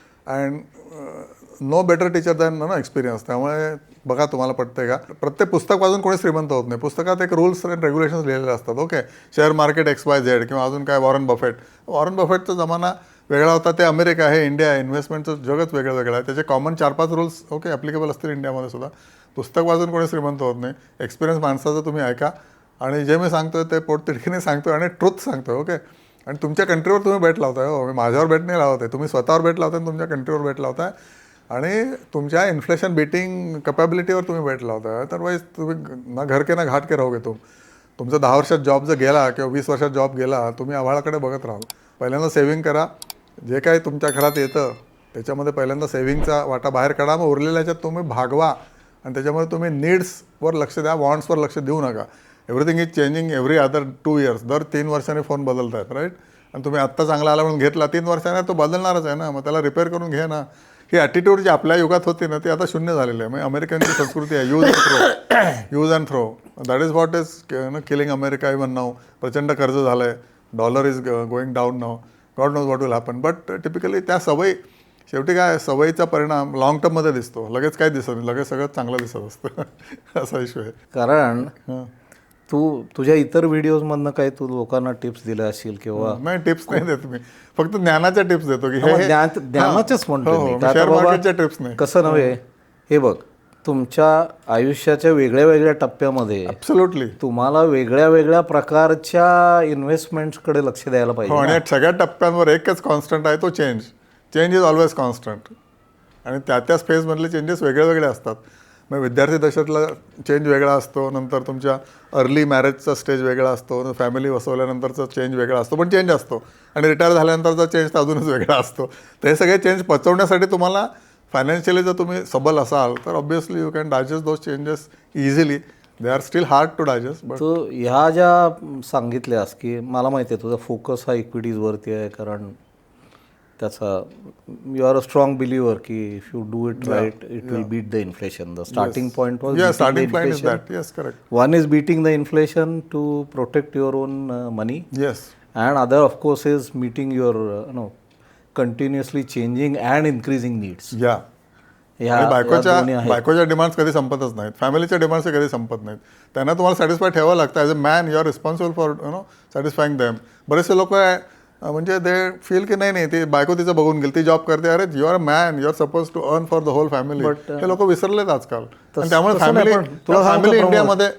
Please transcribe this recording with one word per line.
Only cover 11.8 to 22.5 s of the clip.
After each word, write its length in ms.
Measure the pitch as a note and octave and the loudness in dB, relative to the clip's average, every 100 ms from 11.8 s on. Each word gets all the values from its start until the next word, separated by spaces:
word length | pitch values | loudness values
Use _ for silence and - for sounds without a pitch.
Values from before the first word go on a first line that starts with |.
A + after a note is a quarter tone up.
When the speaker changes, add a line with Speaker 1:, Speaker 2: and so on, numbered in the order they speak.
| - | -6
Speaker 1:
वॉरन 300 | D#3 E3 F#3+ | -2 -2 0
बफेटचा 360 | E3+ F#3 F#3 | 0 0 -2
जमाना 400 | F3+ E3 E3+ F3+ F3+ - _ - | -4 -2 -2 -4 -6 -12 _ -2
वेगळा 220 | C#3+ D#3 | 2 4
होता, 200 | E3 E3+ | 4 2
ते 100 | E3+ | 2
अमेरिका 420 | F3 D#3 E3+ E3 | 4 4 2 4
आहे, 220 | D3+ D#3 D3 | 4 4 2
इंडिया 240 | D3 D#3 | 2 2
आहे, 100 | C#3 | 2
इन्व्हेस्टमेंटचं 540 | C3 C#3+ C#3+ D#3 D3+ | 0 -4 -6 -8 -8
जगच 400 | D3+ B2+ D3 E3 | -8 -4 -2 -2
वेगळं 200 | D3 C3+ | -4 -2
वेगळं 200 | C3 A#2+ | -2 -2
आहे. 80 | A#2+ | -2
त्याचे 200 | B2+ C#3 | -4 -4
कॉमन 320 | D#3 C3+ D3 | -2 -2 -2
चार 180 | E3 D3 | -2 -2
पाच 160 | C#3+ D#3+ | 0 -2
रूल्स, 300 | E3 E3 D#3+ - | -2 -4 -6 -12
ओके, 180 | D3+ E3+ | -10 -6
ॲप्लिकेबल 420 | C#3+ D3 D#3 D#3 | -6 -6 -4 -4
असतील 200 | D3+ D#3 | -6 -8
इंडियामध्ये 400 | C#3+ C#3 C3 B2+ | -6 -6 -8 -10
सुद्धा. 180 | A#2+ C3+ - _ _ _ - | -12 -14 -16 _ _ _ -12
पुस्तक 260 | B2+ E3+ | -6 0
वाचून 260 | E3+ E3+ F3 | 2 2 0
कोणी 160 | E3 D#3+ | -2 -2
श्रीमंत 360 | D#3+ D3 C#3 | -2 -4 -2
होत 120 | B2+ A#2+ | -4 -4
नाही. 140 | B2 - _ - | -8 -10 _ -12
एक्सपिरियन्स 440 | B2+ - D#3+ E3 | -12 -4 -2 0
माणसाचा 360 | D3+ C3+ D3+ D3+ | 0 -2 -2 -2
तुम्ही 220 | D#3 D3+ | -4 -4
ऐका, 280 | B2+ B2 D3+ - - | -4 -2 -4 -6 -18